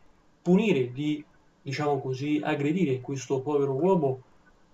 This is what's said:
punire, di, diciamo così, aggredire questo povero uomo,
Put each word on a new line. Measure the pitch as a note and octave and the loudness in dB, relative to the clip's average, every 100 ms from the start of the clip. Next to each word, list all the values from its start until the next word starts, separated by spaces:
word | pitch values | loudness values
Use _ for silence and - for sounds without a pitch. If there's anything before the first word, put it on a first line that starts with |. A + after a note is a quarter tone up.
| - _ _ _ | -20 _ _ _
punire, | E3+ F#3+ A3+ C#3+ B2 | 2 4 4 2 0
di, | B2 D3+ D3+ - _ _ _ | -2 -2 -4 -6 _ _ _
diciamo | C#3 C3 D3 C#3 | -10 -4 -2 -2
così, | C3 B2+ D3 D3+ | -2 -6 -2 -2
aggredire | - D3 C#3+ F3+ D#3 B2+ | 0 -2 0 2 0 0
questo | - C3+ - C3+ | -4 -8 -4 -4
povero | C#3+ D3 C3+ | 0 0 0
uomo, | C3+ F3+ F#3 C3+ B2+ - - _ _ _ | 2 2 4 2 -2 -8 -20 _ _ _